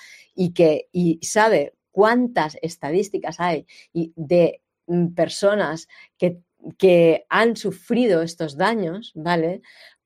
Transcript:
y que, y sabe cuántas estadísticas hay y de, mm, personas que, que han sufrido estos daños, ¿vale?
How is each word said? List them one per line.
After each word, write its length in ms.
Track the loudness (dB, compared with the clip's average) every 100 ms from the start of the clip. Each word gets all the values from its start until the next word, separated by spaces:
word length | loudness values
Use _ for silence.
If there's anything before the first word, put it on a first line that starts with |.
| -14 -20 _
y 180 | -4 -2
que, 360 | 2 2 2 -4
y 280 | -2 -2 -2
sabe 520 | -4 0 2 2 -2 -10 _
cuántas 640 | 0 2 2 0 -2 -4 -6
estadísticas 760 | -12 -10 -4 -2 -2 -6 -8 -6
hay 280 | -4 -4 -8 -20 _
y 200 | -8 -8 -8
de, 460 | 0 2 2 0 _ _ -4
mm, 220 | 0 0
personas 800 | 0 -4 0 0 0 -2 -6 -12 -20 -20 _
que, 220 | -4 -4 _ _ -20 0
que 480 | 4 6 6 2 0
han 280 | 0 0 0
sufrido 640 | -6 -8 -4 0 2 0
estos 340 | -2 -6 -8 -2
daños, 560 | -2 -2 -4 -8 -12
¿vale? 480 | -8 -2 -2 -2 -4 -12 -20 -20 _